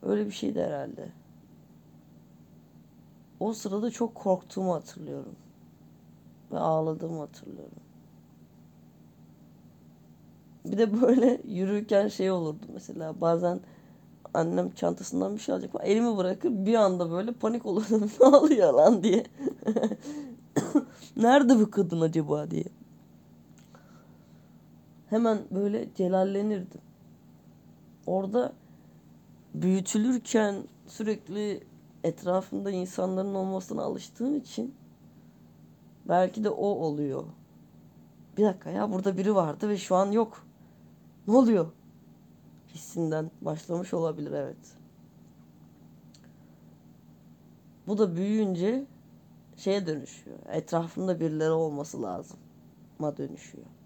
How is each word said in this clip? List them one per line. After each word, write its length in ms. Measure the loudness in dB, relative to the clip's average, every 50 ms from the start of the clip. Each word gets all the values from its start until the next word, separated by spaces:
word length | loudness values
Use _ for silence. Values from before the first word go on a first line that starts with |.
| -2
Öyle 240 | -2 -2 -2 -2
bir 40 | -4
şeydi 320 | -6 -6 -6 -4 -4 -2 -4
herhalde. 460 | -4 -4 -6 -10 -10 -12 -14 -16 -16 -18 -20 -20 -20 -20 -20 -20 -20 -20 -20 -20 _ -20 -20 -20 -20 -20 -20 -20 -20 -20 -20 -20 _ -20 -20 -20 -20 -20 -20 -20 -20 _ -20 -20 -20 -20 -20 -20 -20 -20 -20 -20 -20 _ -6
O 120 | -6 -6 -6
sırada 380 | -6 -6 -6 -4 -2 -4 -4
çok 240 | -4 -4 -6 -6 -6
korktuğumu 600 | -6 0 0 0 0 0 -10 -8 -4 -2 -2 -2
hatırlıyorum. 600 | -2 -4 -10 -18 -16 -14 -12 -12 -12 -12 -14 -18 -20 -20 -20 -20 -20 -20 -20 -20 -20 -20 -20 -20 -20 -20 -20 -20 -20 -20 -20 -20 -20 -18 -10 -8
Ve 60 | -4
ağladığımı 600 | -2 0 0 0 -2 -2 -4 -6 -8 -8 -8 -8
hatırlıyorum. 640 | -10 -12 -16 -20 -18 -18 -18 -18 -18 -20 -20 -20 -20 -20 -20 -20 -20 -20 -20 -20 -20 -20 -20 -20 -20 _ -20 -20 -20 -20 -20 -20 -20 -20 _ -20 -20 -20 -20 -20 -20 -20 -20 -20 -20 -20 -20 -20 -20 -20 -20 -20 -20 -20 -20 -20 -20 -20 -20 _ -20 -20 -20 -20 -20 -20 -20 -16 _
Bir 140 | -8 0 2
de 240 | 2 2 4 2 4
böyle 380 | 4 6 6 6 4 2 2 -4
<laughs> 60 | -8
yürürken 600 | -6 -4 -2 -2 -2 -4 -2 2 2 2 2 2
şey 220 | -2 -2 -2 0
olurdu 360 | 0 0 -2 -4 -6 -8 -12 -16 -16
mesela. 460 | -16 -16 -14 -12 -10 -10 -10 -8 -2
Bazen 400 | 0 2 2 2 2 0 -2 -2 -8 -12 -20 -20 -20 -20 -20 -20 -20 -20 -20 -20 -20 -6 -2
annem 360 | -2 0 0 0 -2 -2 -2
çantasından 640 | -4 -2 -2 -2 -2 -2 -8 -6 -4 -4 -2 -2 -4
bir 60 | -6
şey 140 | -4 -4 -4
alacak 180 | -4 -4 -8 -10
falan. 140 | -6 0
Elimi 300 | 0 2 2 2 0 0
bırakıp 500 | 0 -2 -2 -2 -2 -2 -2 -2 0 0
bir 80 | 2 4
anda 360 | 4 4 4 4 0 -2 -2
böyle 220 | -2 -4 -4 -6 -6
panik 340 | -4 -2 -2 -2 -2 -4
olurdum. 440 | -2 -2 -2 0 2 0 0 0 0 6
<laughs> 60 | 8
"Ne 60 | 8
oluyor 460 | 12 12 10 10 10 6 6 6 6 8
lan?" 300 | 10 10 8 8 8 4
diye. 220 | 4 4 4 2 -2 -10 -8 -8 -8 -8 -6 -4 -2 0 0 0 -2 -2 -4 -12 -14 -12 -12
<laughs> 960 | -12 -14 -16 -18 -20 -6 -4 -4 -4 2 0 0 0 0 -14 -20 -20 -14 -4
"Nerede 440 | 2 6 8 8 8 8 8 8 6
bu 100 | 6 4
kadın 300 | 2 0 0 0 2 0
acaba?" 500 | 0 2 2 0 0 0 -2 -2 -2 -4
diye. 140 | -4 -4 -6 -6 -10 -18 -20 -20 -20 -20 -20 -20 -20 -20 -20 -20 -20 -20 -20 -20 -20 -20 -20 -20 -20 -20 -20 -20 -20 -20 -20 -20 -20 -20 -20 -20 -20 -20 -20 -20 -20 -20 -20 -20 -20 -20 -20 -20 -20 -20 -10 -4
Hemen 280 | -2 2 2 2 2 0 -2 -6
böyle 380 | -6 -4 -2 -2 -2 -4 -6 -8 -4
celallenirdim. 840 | -2 -2 0 2 2 2 2 0 -2 -2 -2 -4 -4 -6 -10 -14 -20 -20 -20 -20 -20 -20 -20 -20 -20 -20 -20 -20 -20 _ -20 -20 -20 -20 -20 -20 -20 -20 -20 -20 -16 -6
Orada 460 | -4 -2 -2 -2 -2 -2 -2 -2 -2 -6 -12 -20 -20 -20 -20 -20 -20 -20 -20 -20 -20 -20 -20 -20 -20 -20 -20 -20 -14 -8
büyütülürken 1000 | -2 0 2 2 2 0 -2 -2 0 2 2 0 -2 -2 0 2 2 2 2 -2 -4 -10 -14 -18 -20 -20
sürekli 760 | -20 -12 -8 -4 -4 -4 -6 -6 -10 -8 -6 -4 -4 -6 -8 -10 -16 -20 -20 -20 -20 -20 -6 -6
etrafında 680 | -6 -6 -4 -4 -2 -2 -2 -2 -4 -8 -8 -6 -4
insanların 640 | -4 -4 -6 -6 -6 -4 -4 -2 -2 -4 -4 -4 -4
olmasına 480 | -4 -4 -4 -4 -6 -8 -8 -8 -6 -4
alıştığın 520 | -6 -6 -8 -10 -16 -10 -6 -4 -4 -4
için 400 | -4 -6 -8 -10 -8 -8 -10 -10 -16 -20 -20 -20 -20 -20 -20 -20 -20 -20 -20 -20 -20 -20 -20 -20 -20 -20 -20 -20 -20 -20 -20 -20 -20 -6 0
belki 360 | 2 2 2 2 0 -2 -4
de 60 | -4
o 160 | -2 -2 -2
oluyor. 580 | -2 -2 -2 -2 -4 -2 -2 -4 -4 -4 -6 -8 -10 -14 -20 -20 _ -20 -20 -20 -20 -20 -20 -20 -20 -20 -20 -20 -20 -20 -20 -20 -14 -2 2
"Bir 60 | 2
dakika 260 | 2 2 0 -8 -8
ya, 220 | -4 -4 -4 -2 -2
burada 240 | -2 -2 -2 -2
biri 180 | 0 0 2 4
vardı 340 | 4 2 2 -2 -4 -2 -2
ve 80 | -2
şu 200 | -4 -2 0 2
an 160 | 2 2 4 2
yok. 320 | 2 0 0 -4 -20 -20 -20 -20 _ -20 -20 -20 -20 -20 -20 -20 -20 -20 -20 -20 -14 -2
Ne 100 | 4 6
oluyor?" 300 | 6 8 8 6 4 2 0 -6 _ -20 -20 -20 -20 -20 -20 -20 -20 -20 -20 -20 -20 -20 -20 -20 -20 -20 -20 -20 -20
hissinden 520 | -18 -12 -6 -4 -4 -2 -2 -4 -4 -6 -10 -10 -8
başlamış 520 | -8 -8 -8 -6 -6 -6 -6 -6 -4 -4
olabilir, 380 | -2 -2 -2 -4 -6 -8 -8 -6
evet. 440 | -6 -6 -8 -10 -14 -20 -20 -20 -20 -20 -20 _ -20 -20 -20 -20 -20 -20 -20 -20 -20 -20 -20 -20 -20 -20 -20 -20 -20 -20 -20 -20 -20 -20 -20 -20 -20 -20 -20 -20 -20 -20 -20 -20 -20 -20 -20 -20 -20 -20 -20 -20 -20 -20 -20 -20 -20 -20 -20 -20 _ -20 -20 -20 -20 _ -20 -20 -18 -8
Bu 120 | -6 0 0
da 180 | 0 0 0
büyüyünce 720 | -2 -2 0 0 0 0 0 -2 -2 -2 -2 -2 -2 -4 -8 -16 -20 -20 -20 -20 -20 -20 -20 -20 -20 -20 -20 -20 -8
şeye 280 | -4 -2 -2 -2 -2
dönüşüyor. 520 | -4 -6 -6 -8 -14 -20 -20 -20 -20 -20 -18 -14 -8 -8
Etrafında 680 | -8 -6 -2 -4 -4 -4 -4 -6 -6 -2 -2 -2 0
birileri 300 | -2 -2 -2 0 0 0
olması 520 | 2 2 0 -2 -4 -6 -8 -10 -8 -8 -8
lazım 360 | -6 -6 -8 -10 -12 -18 -20 -20 -20 -20 -20 -20 -20 -20 -20 -20 -20 -12 -8
ma 180 | -6 -6 -6
dönüşüyor. 500 | -6 -10 -12 -12 -16 -18 -20 -20 -20 -20 -20 -20 -20 -20